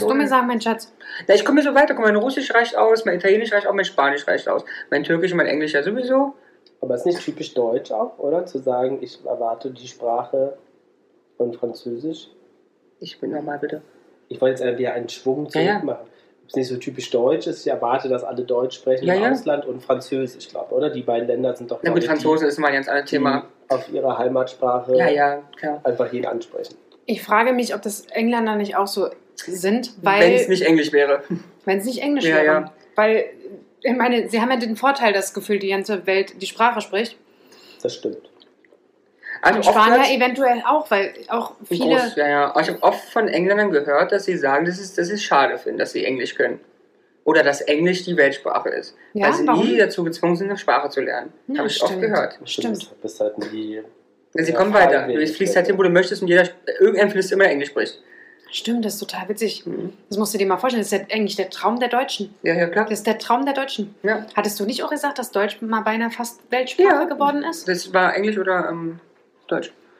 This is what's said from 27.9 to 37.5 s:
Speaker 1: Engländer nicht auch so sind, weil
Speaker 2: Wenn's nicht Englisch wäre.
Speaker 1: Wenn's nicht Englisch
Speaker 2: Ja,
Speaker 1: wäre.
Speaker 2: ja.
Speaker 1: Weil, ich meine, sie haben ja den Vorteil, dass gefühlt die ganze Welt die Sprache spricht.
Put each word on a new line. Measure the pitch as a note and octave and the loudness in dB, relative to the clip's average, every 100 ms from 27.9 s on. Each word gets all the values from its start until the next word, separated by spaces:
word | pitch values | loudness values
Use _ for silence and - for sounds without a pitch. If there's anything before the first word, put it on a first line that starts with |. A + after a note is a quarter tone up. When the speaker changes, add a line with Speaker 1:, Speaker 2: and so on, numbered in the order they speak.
| - - | -10 -8
Speaker 1:
Engländer | - A3+ A#3+ A3 G#3 | -2 0 0 0 -2
nicht | G3+ F#3+ | -2 -2
auch | G3 | -2
so | G#3 F3 - _ - | -2 -4 -6 _ -18
sind, | - F3+ F#3 A3+ B3 - | -12 -4 0 0 -2 -4
weil | F3 G3+ | 0 6
Speaker 2:
Wenn's | F3 E3 E3 | 6 6 4
nicht | F#3 D#3+ | 2 4
Englisch | D#3+ D3 | 4 4
wäre. | D3 C#3+ C#3 - F3 - - - | 4 4 2 0 -8 -8 -10 -4
Speaker 1:
Wenn's | G3 A3 | -2 -2
nicht | A#3+ | -4
Englisch | D4 C#4+ E3 | -2 0 2
Speaker 2:
Ja, | D#3 | 4
Speaker 1:
wäre. | D3+ | 4
Speaker 2:
ja. | D#3 D#3 - _ - | 2 0 -10 _ 0
Speaker 1:
Weil, | G#3+ A3 - - - G3 - _ | 2 2 0 -8 -18 -18 -20 _
ich | A3 B3 | -2 0
meine, | B3 A#3+ - | 2 0 0
sie | A3+ | 0
haben | A#3+ | 0
ja | B3+ | 0
den | A3+ G#3+ | -2 0
Vorteil, | C4+ C#4 A#3 | 0 2 2
dass | G3 F#3+ | 2 -2
gefühlt | G#3 G3+ G3+ | -6 -4 -2
die | G3 | 0
ganze | G3 G3 G3+ E3+ | -2 -2 -4 0
Welt | F#3+ G3 F#3 | 0 0 -6
die | F#3+ | -12
Sprache | - A#3 A3 | 0 0 0
spricht. | - F#3+ A#3 - _ _ _ | -4 -4 -4 -8 _ _ _